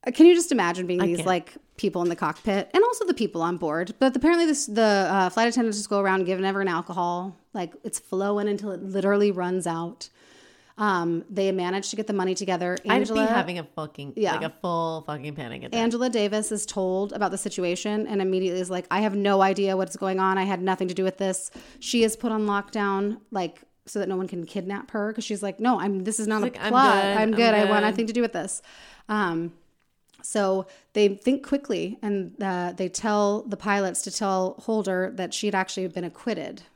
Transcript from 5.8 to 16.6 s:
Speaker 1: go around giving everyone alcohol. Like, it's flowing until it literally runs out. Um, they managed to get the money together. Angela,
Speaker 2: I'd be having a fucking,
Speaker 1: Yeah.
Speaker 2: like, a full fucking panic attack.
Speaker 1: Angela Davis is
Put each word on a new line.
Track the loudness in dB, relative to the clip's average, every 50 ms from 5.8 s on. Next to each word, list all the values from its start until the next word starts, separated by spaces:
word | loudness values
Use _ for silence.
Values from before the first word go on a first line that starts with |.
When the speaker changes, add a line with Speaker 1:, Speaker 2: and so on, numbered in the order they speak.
| -4 0
Speaker 1:
go | 0 2
around | 2 2 2 2 2
giving | 0 0 0 0
everyone | 0 0 0 0 0
alcohol. | -2 -2 -4 -4 -4 -2 -2 -2 -2 -4 -6 -8 -12 _ _ _
Like, | -8 -8 -8 -8 -10 -12 -12
it's | -10 -10 -10
flowing | -8 -4 -4 -2 0 0 0 0 0 -2
until | -2 -2 -4 -8
it | -8 -8
literally | -8 -4 -4 0 2 2 4 4 4 2
runs | 2 0 -2 -2 -2 -2 -2
out. | -2 -4 -4 -6 -8 -10 _ -18 -20 _ _ -20 -20 -20 -20 -20 -20 -20 _ _ _ _
Um, | -2 0 2 2 2 0 0 -2 -2 -4 -6
they | -4 0 0 0
managed | 0 0 -2 -2 -4 -4 -6 -6
to | -6
get | -6 -4 -2
the |
money | -2 0 0 0 -2
together. | -2 -2 -2 -2 -2 -2 -4 -4 -4 0
Angela, | 0 2 2 2 2 2 2
Speaker 2:
I'd | 2 2
be |
having | 2 0 0 -2 -6 -8
a | -8
fucking, | -10 _ -10 -10 -10 _ -14 -14 -10 -2
Speaker 1:
Yeah. | 0 0 0 0
Speaker 2:
like, | 0
a | -4 -6 -8 _
full | -4 -2 -2 0 -2 -2 -4 -6
fucking | -8 -8 -8 -8 -8 -10 -10
panic | -10 -10 -10 -12 -12
attack. | -10 -6 -2 0
Speaker 1:
Angela | 0 0 0 0 -2 0
Davis | 0 0 0 0 0 -2 -2 -2
is | -4 -6